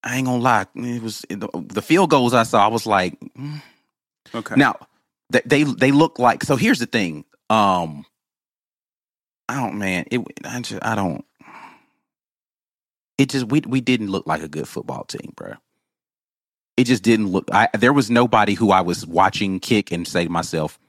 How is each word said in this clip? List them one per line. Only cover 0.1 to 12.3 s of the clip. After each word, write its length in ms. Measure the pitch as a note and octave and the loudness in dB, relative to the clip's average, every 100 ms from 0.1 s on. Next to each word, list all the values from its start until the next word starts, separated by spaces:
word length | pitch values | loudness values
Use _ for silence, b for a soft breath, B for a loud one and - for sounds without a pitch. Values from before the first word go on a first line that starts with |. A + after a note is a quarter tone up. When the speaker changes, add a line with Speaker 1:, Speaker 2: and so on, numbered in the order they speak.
| B2+ | -4
Speaker 1:
ain't 80 | C3 | -2
gonna 160 | B2 | 0
lie. 240 | B2 A2 G2 - | 2 2 0 -8
It 260 | B2 A#2+ | -8 -6
was, 200 | A2+ G#2 - | -8 -12 -10
the, 180 | G2+ G2+ | -10 -8
the 280 | F2 - G#2+ | -10 -6 -8
field 280 | - E3 F3 | 0 2 4
goals 240 | D3 A#2+ | 4 4
I 100 | A#2+ | 2
saw, 200 | A2+ A2 G#2 | 2 4 4
I 40 | |
was 180 | A2+ A2 | 2 0
like, 320 | G2 F2+ F2+ - - | 0 0 -6 -20 -14
mm. 240 | C#3+ D3+ B B _ _ _ _ _ | -14 -14 B B _ _ _ _ _
Speaker 2:
Okay. 220 | A#2+ G#2+ - | -12 -2 2
Speaker 1:
Now, 220 | C3 - - _ _ _ _ | 2 0 -14 _ _ _ _
th-, 120 | B2 C3 | -2 2
they, 180 | D3 | 2
they 280 | D3+ - C3+ | 2 2 2
look 260 | C#3+ D#3+ - | 4 2 4
like, 260 | B2 - | 2 2
so 120 | - C3 | -2 0
here's 240 | E3+ C3 | 2 0
the 80 | A#2+ | 0
thing. 380 | A#2 F2+ D2+ - _ _ | -2 -2 -6 -14 _ _
Um, 540 | F#2 G2+ F#2 E2 D2 - _ _ _ _ _ _ _ _ _ _ _ _ _ - | 2 4 2 -2 -10 -18 _ _ _ _ _ _ _ _ _ _ _ _ _ -10
I 60 | C3 | -6
don't, 220 | A#2 G#2 | -6 -4
man, 280 | F#2+ F2+ F2 | -4 -4 -4
it, 120 | B2 - - - | -6 -6 -14 -12
I 140 | B2 | -12
just, 220 | A#2+ G#2 | -10 -6
I 120 | A2+ A2 | -4 -2
don't, 280 | F#2+ D2 - _ B B B B B B _ _ _ | -2 -4 -12 _ B B B B B B _ _ _